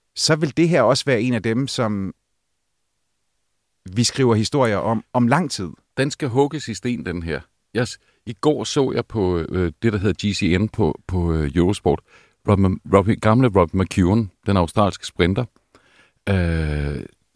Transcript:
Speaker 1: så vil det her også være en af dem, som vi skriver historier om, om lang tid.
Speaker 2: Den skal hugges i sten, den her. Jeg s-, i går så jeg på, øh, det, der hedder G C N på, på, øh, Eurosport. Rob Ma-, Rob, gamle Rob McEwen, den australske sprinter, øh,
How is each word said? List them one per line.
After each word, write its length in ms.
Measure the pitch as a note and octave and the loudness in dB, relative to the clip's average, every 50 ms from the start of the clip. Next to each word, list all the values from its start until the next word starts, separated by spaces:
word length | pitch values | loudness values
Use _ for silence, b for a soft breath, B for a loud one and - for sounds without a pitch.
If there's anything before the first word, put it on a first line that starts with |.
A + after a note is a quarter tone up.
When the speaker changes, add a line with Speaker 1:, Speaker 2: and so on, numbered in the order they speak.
| _ _ - | _ _ -8
Speaker 1:
så 200 | - - - D#3+ | -4 0 0 0
vil 200 | D#3 E3 C#3 - | 0 0 -4 0
det 120 | D3+ E3+ D#3+ | 0 2 2
her 140 | F3 C#3+ | 4 4
også 220 | A#2 A2 C3+ - - | 4 4 2 2 0
være 160 | C#3+ B2+ G#2 | 0 0 0
en 140 | A#2+ B2+ B2 | 0 -2 -2
af 80 | A2 | -2
dem, 260 | - A2+ A2+ B2+ C#3 C3 | -2 -2 -2 -2 -4 -4
som 460 | - - A#2 G#2+ G#2 G2 F#2+ F2+ - _ _ _ _ _ _ _ _ _ _ _ _ _ _ _ _ _ _ _ _ _ _ _ _ _ _ _ _ _ _ _ _ _ - F#2 | -4 -4 -2 -2 -2 -4 -6 -8 -10 _ _ _ _ _ _ _ _ _ _ _ _ _ _ _ _ _ _ _ _ _ _ _ _ _ _ _ _ _ _ _ _ _ -18 -8
vi 120 | F#2 A#2 A#2 | -2 0 0
skriver 300 | - - C3+ C3 A#2+ A2+ | 0 0 2 2 2 4
historier 420 | G#2+ G#2+ - - C#3+ B2+ A2+ G2+ | 2 0 0 0 0 2 2 0
om, 280 | F#2 - G#2+ A#2 A2 - _ | 0 -2 -2 -4 -4 -6 _
om 160 | - B2 A#2+ A#2 | 0 0 2 2
lang 220 | C3+ E3+ F3+ C#3 | 2 0 0 -4
tid. 180 | - - F#2 D#2 - _ _ _ - | -6 -8 -8 -10 -10 _ _ _ -4
Speaker 2:
Den 140 | - C3+ C#3+ | -4 -4 -4
skal 180 | - - D#3 B2 | -4 -6 -6 -2
hugges 400 | G#2+ C3+ C#3+ C#3+ D#3+ C#3+ - A#2 | 0 0 0 0 -2 -8 -10 -10
i 60 | G#2 | -10
sten, 320 | - - B2 A#2+ D#2 - | -6 -6 -6 -6 -6 -6
den 160 | F#2 E2 F2 | -6 -8 -6
her. 180 | E2 E2 D2+ C2+ - _ _ _ _ _ - | -6 -6 -8 -8 -8 _ _ _ _ _ -4
Jeg 140 | A2+ B2 - | -4 -4 -4
s-, 100 | - - _ _ _ _ - | -6 -16 _ _ _ _ -16
i 60 | - | -16
går 320 | A#2 - - D#3 D3 A#2 A2 | -10 -2 0 0 0 0 -4
så 280 | - - D3 C3+ B2 - | -4 -2 0 0 0 -2
jeg 120 | A#2 A#2 | -4 -6
på, 320 | - - A2+ F#2 F#2 F2 E2+ | -4 -2 -2 0 0 0 -2
øh, 340 | D#2 - - F#2 F2+ E2+ - - | -4 -2 -2 -2 -2 -2 -2 0
det, 100 | - A#2 | 0 0
der 60 | G#2 G2+ | 0 2
hedder 320 | G2 G#2 E2+ - - G#2 | 0 -2 -2 0 -2 -2
G 40 | F#2+ | -2
C 200 | - G2+ E2 F2 F#2 | 0 0 2 2 2
N 80 | A2 A2 | 0 -2
på, 320 | - - G2+ D2+ - - - | 0 0 0 0 0 -4 -8
på, 260 | - F#2 F2+ E2+ E2+ | -6 -2 -2 0 0
øh, 180 | D#2+ D#2+ D2+ C#2+ C2+ | 0 0 0 0 2
Eurosport. 440 | E2+ F2 F#2+ G#2 - - F2 D2 - _ b b b b b b b - - | 2 2 2 0 0 0 0 0 0 _ b b b b b b b 0 0
Rob 100 | G2+ F#2+ | 2 4
Ma-, 200 | F#2+ F#2 F#2+ - - - F#2+ | 4 2 0 -2 -2 2 4
Rob, 120 | G2 F#2 G#2+ G#2 - | 4 4 4 0 2
gamle 280 | - G#2+ A2 B2+ C3+ A#2 | 2 2 4 4 4 4
Rob 260 | F#2+ G2 F2 D#2+ - | 4 2 2 2 2
McEwen, 560 | F#2 F#2+ - - G2+ F2+ F2 G#2 A#2 A2 F#2+ _ _ - | -2 -2 0 2 2 4 4 4 2 0 -4 _ _ -2
den 100 | - G2+ | 0 2
australske 500 | F#2+ E2+ - - A2+ G#2 F#2 - - - | 2 0 0 2 0 0 0 0 -6 -14
sprinter, 380 | - - - F2 F2 G2 B2+ B2 - _ _ _ b b b b b b b b b b b - G2+ | -12 -2 0 0 2 2 -2 -4 -6 _ _ _ b b b b b b b b b b b -4 -2
øh, 760 | G2 F#2 F2 E2+ E2 D#2+ D#2 D2+ D2 D2 C#2+ D2 C#2+ B1+ G1+ - _ _ _ _ _ | 0 0 2 0 0 0 0 -2 -2 -2 -2 -4 -6 -8 -10 -14 _ _ _ _ _